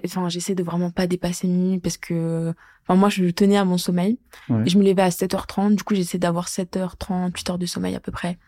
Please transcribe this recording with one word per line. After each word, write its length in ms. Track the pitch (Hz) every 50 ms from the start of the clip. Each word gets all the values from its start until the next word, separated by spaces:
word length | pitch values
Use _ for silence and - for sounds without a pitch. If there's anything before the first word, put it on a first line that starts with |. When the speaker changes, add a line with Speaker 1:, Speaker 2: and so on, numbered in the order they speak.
| -
Speaker 1:
enfin, 240 | 180 - 185 180 175
j'essaie 260 | 170 175 170 - 196
de 80 | 180
vraiment 280 | 180 170 170 175 180 175
pas 160 | 175 - 185
dépasser 420 | 175 180 180 - 175 175 - - 180
minuit 300 | 180 180 180 185 190 185
parce 160 | - 175 170
que, 560 | - - - 175 165 165 165 165 165 165 165 165 - _ - _ _ _
enfin, 120 | - 185 185
moi, 80 | 196 202
je 160 | 202 196 180 175
tenais 260 | 175 - 208 196 202
à 80 | 202 196
mon 140 | 185 180 180
sommeil. 400 | - - 175 175 175 202 240 - _ _ - - - -
Speaker 2:
Ouais. 140 | 120 107 110
Speaker 1:
Et 20 | 127
je 80 | 175
me 80 | 202 196
levais 160 | 196 190 190
à 100 | 190 180
sept 220 | 175 - 190 185
heures 140 | - 190 -
trente. 280 | - - 202 196 208 208
Du 80 | 190 -
coup, 100 | - 214
j'essaie 240 | 196 175 175 - 180
d'avoir 300 | 185 175 170 170 175 -
sept 280 | - - 190 175 -
heures 220 | 190 185 180 - -
trente, 360 | - - 185 180 180 180 170 -
huit 100 | - -
heures 80 | 180 180
de 60 | 180
sommeil 300 | 175 - 180 180 180 190
à 60 | 190
peu 120 | - -
près. 260 | 170 - - 175 175 - _